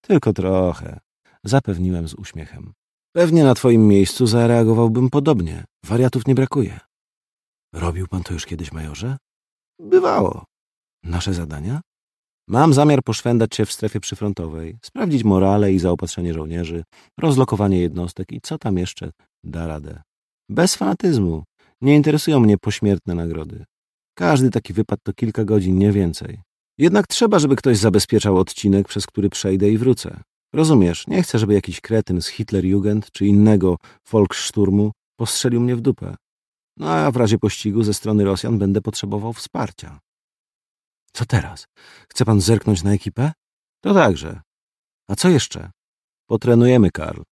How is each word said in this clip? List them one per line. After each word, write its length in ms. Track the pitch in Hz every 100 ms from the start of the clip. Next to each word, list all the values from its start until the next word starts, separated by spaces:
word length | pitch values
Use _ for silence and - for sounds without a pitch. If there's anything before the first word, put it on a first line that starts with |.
„Tylko 320 | _ 180 113
trochę”, 680 | 98 92 95 92 85 80 80 _ _ _ _
zapewniłem 640 | 107 135 120 87 92 90 82
z 60 |
uśmiechem. 580 | - 95 - 78 - 90 _ _ _ _
„Pewnie 300 | 170 170 165
na 100 | 143
twoim 340 | 120 127 117 107
miejscu 380 | 98 95 - 120
zareagowałbym 840 | 117 117 117 113 113 117 113 127
podobnie. 540 | 147 143 127 82 82 85 _
Wariatów 420 | - 117 127 131 117
nie 80 |
brakuje”. 460 | 131 131 143 98 - _ _ _ _ _ _ _ _ _
„Robił 320 | 80 87 85 92
pan 140 | 92
to 120 | 85
już 120 | 87 -
kiedyś, 260 | 82 80
majorze?” 440 | 80 78 73 110 135 _ _ _ _ _ _
„Bywało”. 640 | 349 370 359 - 190 - - _ _ _ _ _
„Nasze 300 | 85 85 92
zadania?” 460 | 90 82 73 82 143 - _ _ _ _ _ _
„Mam 260 | 117 160
zamiar 280 | 135 147 139
poszwędać 520 | - 107 120 120 113
się 120 | - 107
w 60 |
strefie 280 | - 107 107
przyfrontowej, 760 | - 98 104 95 82 80 82 117
sprawdzić 420 | - 254 190 139
morale 480 | 110 92 95 104 101
i 60 | 95
zaopatrzenie 560 | 87 87 85 - 87
żołnierzy, 500 | 80 78 85 82 85 82 _ _ -
rozlokowanie 640 | 165 131 131 104 104 92
jednostek 520 | 87 85 87 - 92
i 80 | -
co 180 | - 160
tam 200 | 120 92
jeszcze 320 | 87 - 82 - _ _
da 220 | 82 82 82
radę. 360 | 76 73 78 _ _ _ _ _
Bez 260 | 101 180
fanatyzmu. 720 | - - 190 190 139 92 80 - _ _ _
Nie 160 | 131 147
interesują 440 | 147 151 - 147
mnie 180 | 113 101
pośmiertne 560 | - - 107 98 -
nagrody. 500 | 87 85 80 78 82 82 _ _ _ _
Każdy 360 | - 175 147 131
taki 220 | 110 -
wypad 260 | 92 107 104
to 100 | -
kilka 320 | - 113 107
godzin, 340 | 104 107 92 92
nie 140 | 101
więcej. 480 | 101 90 80 - - - _ _ -
Jednak 280 | 156 202 196
trzeba, 320 | - 226 202
żeby 180 | 147 135
ktoś 220 | 139 110
zabezpieczał 600 | 110 98 - 110 104 92
odcinek, 500 | 95 - 104 98 98
przez 180 | - -
który 240 | - 98
przejdę 400 | - 101 95 101
i 80 | 107
wrócę. 440 | 123 120 - 95 - _ _
Rozumiesz, 520 | - 156 143 87 85 -
nie 160 | 185
chcę, 160 | 175 117
żeby 160 | 107
jakiś 260 | 104 - 87
kretyn 420 | - 110 101 90
z 60 | -
Hitlerjugend 840 | - 110 98 92 101 101 107 -
czy 140 | - 98
innego 500 | 101 107 107 92 87 - _ _
Volkssturmu 840 | 110 98 - - - 98 101 107 - _ _
postrzelił 440 | 113 - 127 120
mnie 160 | 120 123
w 40 |
dupę. 360 | 131 - 90 - _ _ _ _ _ _
No 140 | 151
a 200 | 160 147
w 60 | 123
razie 220 | 113 113
pościgu 440 | 107 - 107 101
ze 120 | 107
strony 300 | 101 110 107
Rosjan 340 | 98 95 120 113
będę 220 | 98 98
potrzebował 520 | 104 104 101 104 107
wsparcia”. 680 | 113 - - 120 - - 73 _ _ _ _ _ _ _ _ _ _ _
Co 140 | - 120
teraz? 400 | 110 80 87 - _ - - _
Chce 160 | -
pan 160 | 117 104
zerknąć 420 | 90 113 - 98
na 100 | 90
ekipę? 400 | 101 - - 143 160 _ _ _ _
To 120 | -
także. 460 | 196 135 80 78 87 _ _ _ _ _ _ _
A 60 |
co 140 | 101 180
jeszcze? 420 | 160 - 85 90 _ _ _ _ _ _
Potrenujemy, 600 | 113 123 117 120 127 95
Karl. 320 | - 80 80 78